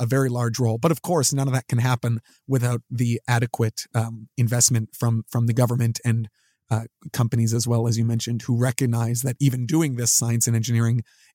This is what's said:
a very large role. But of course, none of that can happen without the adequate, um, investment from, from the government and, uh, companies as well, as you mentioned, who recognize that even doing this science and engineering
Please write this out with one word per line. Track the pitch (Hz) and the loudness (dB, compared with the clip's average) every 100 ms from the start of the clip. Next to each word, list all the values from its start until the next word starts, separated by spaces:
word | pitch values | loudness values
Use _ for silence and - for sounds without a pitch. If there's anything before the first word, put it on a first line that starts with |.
a | 120 | 0
very | 135 135 | 0 0
large | 120 120 113 | 0 -2 0
role. | 117 113 | 0 2
But | 165 | 0
of | 160 | 0
course, | - 175 127 | 0 0 0
none | 139 135 | 0 0
of | |
that | 127 - | -2 -2
can | 120 | 0
happen | 127 123 120 113 _ _ - | 0 0 -2 -4 _ _ -2
without | 131 123 120 - | 0 0 -2 -6
the | 123 120 117 - | -2 0 -2 0
adequate, | 117 120 - 113 - - | 0 0 -2 -4 -4 -6
um, | 117 113 113 110 - | -4 -4 -6 -14 -2
investment | 117 120 - 117 110 - | 0 2 2 2 -2 -2
from, | 117 113 - | 0 0 -2
from | 120 117 | -2 0
the | |
government | 117 123 117 117 110 | 2 2 2 0 0
and, | 117 113 110 _ _ _ - | -2 -2 -2 _ _ _ -4
uh, | 110 113 _ - | -4 -4 _ -12
companies | - 117 120 113 | -2 0 2 0
as | 117 117 | 0 0
well, | 117 117 | 0 0
as | 113 | 0
you | |
mentioned, | 117 117 113 117 | 0 -2 -4 -6
who | - 117 | -2 0
recognize | 127 - 131 117 117 117 | 0 0 0 0 0 -2
that | 131 120 | -4 2
even | 139 123 120 | 0 0 0
doing | 156 156 | 0 0
this | 123 117 | 0 0
science | - 117 117 117 | 2 2 0 2
and | 113 | 0
engineering | 110 117 117 117 - _ _ | 2 2 2 0 -2 _ _